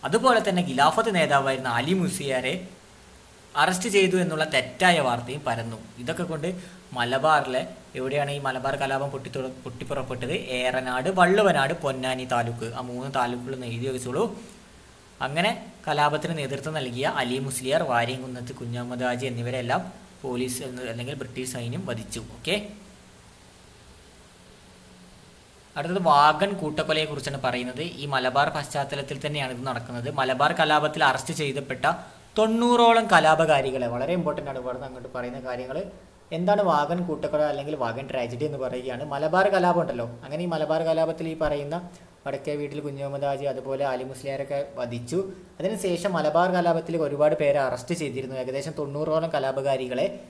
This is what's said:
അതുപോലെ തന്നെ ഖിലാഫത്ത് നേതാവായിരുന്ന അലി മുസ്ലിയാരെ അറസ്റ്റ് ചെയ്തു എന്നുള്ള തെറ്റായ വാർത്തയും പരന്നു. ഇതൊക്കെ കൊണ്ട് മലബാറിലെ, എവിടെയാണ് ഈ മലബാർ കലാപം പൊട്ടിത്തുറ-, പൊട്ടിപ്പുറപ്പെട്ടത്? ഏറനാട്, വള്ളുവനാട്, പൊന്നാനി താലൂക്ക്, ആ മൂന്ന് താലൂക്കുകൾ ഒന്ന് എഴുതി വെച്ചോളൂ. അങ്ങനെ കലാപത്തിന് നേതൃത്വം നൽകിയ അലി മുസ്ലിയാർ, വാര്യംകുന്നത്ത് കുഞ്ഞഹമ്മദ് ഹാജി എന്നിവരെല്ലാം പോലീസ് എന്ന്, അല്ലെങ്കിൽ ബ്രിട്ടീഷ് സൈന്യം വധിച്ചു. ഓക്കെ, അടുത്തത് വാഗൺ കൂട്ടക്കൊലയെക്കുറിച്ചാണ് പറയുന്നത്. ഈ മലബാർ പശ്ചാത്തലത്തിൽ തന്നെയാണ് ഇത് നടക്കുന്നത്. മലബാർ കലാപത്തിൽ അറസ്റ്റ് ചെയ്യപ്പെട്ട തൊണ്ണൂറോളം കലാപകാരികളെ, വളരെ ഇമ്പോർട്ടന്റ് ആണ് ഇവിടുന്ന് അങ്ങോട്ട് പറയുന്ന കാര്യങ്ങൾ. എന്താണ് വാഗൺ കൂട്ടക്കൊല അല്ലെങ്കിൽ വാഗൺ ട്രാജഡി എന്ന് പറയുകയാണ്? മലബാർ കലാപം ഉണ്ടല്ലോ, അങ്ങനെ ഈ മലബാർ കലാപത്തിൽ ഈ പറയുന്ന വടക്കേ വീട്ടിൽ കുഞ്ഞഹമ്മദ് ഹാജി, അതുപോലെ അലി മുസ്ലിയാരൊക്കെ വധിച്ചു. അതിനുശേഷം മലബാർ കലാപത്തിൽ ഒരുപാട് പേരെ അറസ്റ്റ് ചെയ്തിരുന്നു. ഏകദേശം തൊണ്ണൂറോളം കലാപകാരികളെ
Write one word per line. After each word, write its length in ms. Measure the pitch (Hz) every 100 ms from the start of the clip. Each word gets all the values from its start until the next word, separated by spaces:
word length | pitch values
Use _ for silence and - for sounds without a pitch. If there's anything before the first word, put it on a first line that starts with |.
അതുപോലെ 460 | 135 202 262 233 208
തന്നെ 120 | 180 147
ഖിലാഫത്ത് 460 | 127 147 165 226 185
നേതാവായിരുന്ന 540 | 147 143 135 131 127
അലി 240 | 117 135
മുസ്ലിയാരെ 720 | 190 160 - 139 131 127 180 - - - - - - - - - 143
അറസ്റ്റ് 340 | 156 180 233
ചെയ്തു 260 | 196 190 185
എന്നുള്ള 300 | 165 156 156
തെറ്റായ 460 | 135 123 - 185 170
വാർത്തയും 420 | 135 120 120 143 135
പരന്നു. 300 | 117 117 110 - -
ഇതൊക്കെ 240 | 123 170
കൊണ്ട് 260 | 175 156 165 180 - - -
മലബാറിലെ, 760 | 127 120 131 151 151 135 127 165 - - 131
എവിടെയാണ് 360 | 131 143 143
ഈ 80 | 143 135
മലബാർ 280 | 131 131 135
കലാപം 340 | 135 135 139
പൊട്ടിത്തുറ-, 460 | 139 123 135 127 131
പൊട്ടിപ്പുറപ്പെട്ടത്? 720 | 123 120 - 143 123 123 123 170 - 123
ഏറനാട്, 480 | 127 127 127 127 147
വള്ളുവനാട്, 640 | 190 175 196 202 151 135
പൊന്നാനി 520 | 165 143 127 131 127 127
താലൂക്ക്, 480 | 123 117 113 113 120
ആ 40 |
മൂന്ന് 300 | 123 123 135 135
താലൂക്കുകൾ 380 | 120 123 123
ഒന്ന് 140 | 131 123
എഴുതി 200 | 117 131
വെച്ചോളൂ. 360 | 127 123 135 226 - - - - - - - - -
അങ്ങനെ 280 | 131 151 202 240 - - -
കലാപത്തിന് 500 | 147 147 151 160 160
നേതൃത്വം 360 | 135 131 147
നൽകിയ 340 | 156 131 120 143 147
അലി 180 | 123 131
മുസ്ലിയാർ, 440 | 135 131 127 151
വാര്യംകുന്നത്ത് 680 | 160 120 117 127 127 123 120 131
കുഞ്ഞഹമ്മദ് 480 | 120 120 123 123
ഹാജി 220 | 127 123 131
എന്നിവരെല്ലാം 560 | 120 120 127 120 151 180 - - -
പോലീസ് 420 | 135 123 127 123
എന്ന്, 180 | 139 123 123
അല്ലെങ്കിൽ 240 | 117 123 143
ബ്രിട്ടീഷ് 300 | 123 - 127 127
സൈന്യം 300 | 120 151 190
വധിച്ചു. 340 | 117 110 117
ഓക്കെ, 360 | 110 - - 202 208 - - - - - - - - - - - - - - - - - - - - - - - - - - - - - - -
അടുത്തത് 240 | 156 190
വാഗൺ 500 | 175 143 147 156 196
കൂട്ടക്കൊലയെക്കുറിച്ചാണ് 880 | 190 151 151 156 156 151 147 135 135
പറയുന്നത്. 400 | 131 123 123 131
ഈ 240 | 170 160 143
മലബാർ 440 | 135 127 131 147
പശ്ചാത്തലത്തിൽ 680 | 147 139 147 139 139 139 139 147
തന്നെയാണ് 260 | 147 131
ഇത് 160 | 123 131
നടക്കുന്നത്. 400 | 120 120 120 123 135
മലബാർ 320 | 131 127 147 -
കലാപത്തിൽ 440 | 156 151 151 160
അറസ്റ്റ് 300 | 147 135 -
ചെയ്യപ്പെട്ട 520 | 147 147 135 135 123 147 175 - - - -
തൊണ്ണൂറോളം 720 | 220 226 240 240 233 226 214
കലാപകാരികളെ, 760 | 175 156 160 160 143 135 127 120
വളരെ 260 | 120 139
ഇമ്പോർട്ടന്റ് 360 | 180 151 139 139
ആണ് 100 | 135
ഇവിടുന്ന് 280 | 127 127 135
അങ്ങോട്ട് 220 | 127 120 127
പറയുന്ന 240 | 123 123
കാര്യങ്ങൾ. 440 | 127 123 127 151 202 - - - -
എന്താണ് 300 | 165 180 208
വാഗൺ 440 | 196 151 147 170 175
കൂട്ടക്കൊല 340 | 151 - 151
അല്ലെങ്കിൽ 340 | 151 139 143 151
വാഗൺ 320 | 120 117 135
ട്രാജഡി 340 | 131 120 120 151
എന്ന് 120 | 139
പറയുകയാണ്? 460 | 127 123 127 123
മലബാർ 440 | 147 139 156 180 190
കലാപം 320 | 190 180 175
ഉണ്ടല്ലോ, 260 | 156 123 117 117
അങ്ങനെ 200 | 139 156
ഈ 20 | 175
മലബാർ 360 | 160 151 160
കലാപത്തിൽ 440 | 165 160 160 165 165
ഈ 100 | 160
പറയുന്ന 520 | 151 147 143 165 180 - - - 139
വടക്കേ 280 | 135 151 147
വീട്ടിൽ 240 | 147 143
കുഞ്ഞഹമ്മദ് 480 | 147 139 139 139 139
ഹാജി, 160 | 135 139
അതുപോലെ 400 | 127 123 135 139
അലി 180 | 127
മുസ്ലിയാരൊക്കെ 640 | 131 131 139 135 139 139 143 -
വധിച്ചു. 440 | 120 117 120 165 190 - - -
അതിനുശേഷം 540 | 185 220 190 175 196
മലബാർ 380 | 175 151 160 180
കലാപത്തിൽ 460 | 180 170 165 165 165
ഒരുപാട് 380 | 147 143 151 147
പേരെ 180 | 147 143
അറസ്റ്റ് 360 | 131 120 - 170
ചെയ്തിരുന്നു. 400 | 147 123 127 131
ഏകദേശം 360 | 127 135 156 156
തൊണ്ണൂറോളം 520 | 143 143 156 156 165
കലാപകാരികളെ 880 | 151 135 135 139 131 127 127 185 -